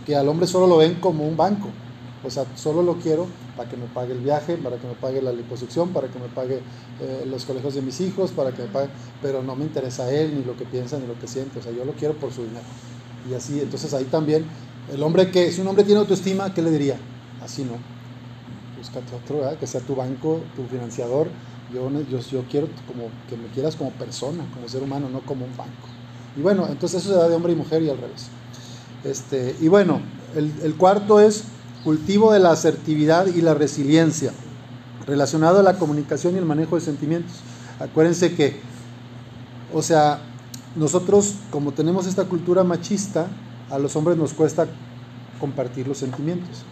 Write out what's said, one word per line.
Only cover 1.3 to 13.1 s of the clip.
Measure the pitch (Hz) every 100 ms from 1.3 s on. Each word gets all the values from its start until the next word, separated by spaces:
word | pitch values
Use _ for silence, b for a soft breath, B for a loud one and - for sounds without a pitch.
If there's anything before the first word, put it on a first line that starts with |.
| 160
banco, | 180 202 202 - - - - -
o | 135
sea, | 139 127 -
solo | 151 156
lo | 175 170
quiero | 160 156 180 - - -
para | 123
que | 123
me | 120
pague | 127 123
el | 123
viaje, | 127 147 156 170
para | 131 120
que | 123
me |
pague | 117 135 135
la | 131
liposucción, | 120 120 123 123 165 180
para | 175 127
que | 127
me | 123
pague, | - 127 131 120 B B 123
eh, | 135 131 135
los | 131
colegios | - 131 139
de | 139
mis | 131 127
hijos, | 185 196 185
para | - 135
que | 127
me | 120
pague, | 135 139 B B -
pero | 139 135
no | 127 131
me |
interesa | 156 151 127 123 127
él, | 147 156
ni | 143
lo | 123 120
que |
piensa, | 120 123 120 143
ni | 120
lo | 117
que | 120
siente, | 131 131 120
o |
sea, | 110
yo | 120
lo | 131
quiero | 143 151
por | 151 131
su | 123
dinero. | 117 117 120 B B B B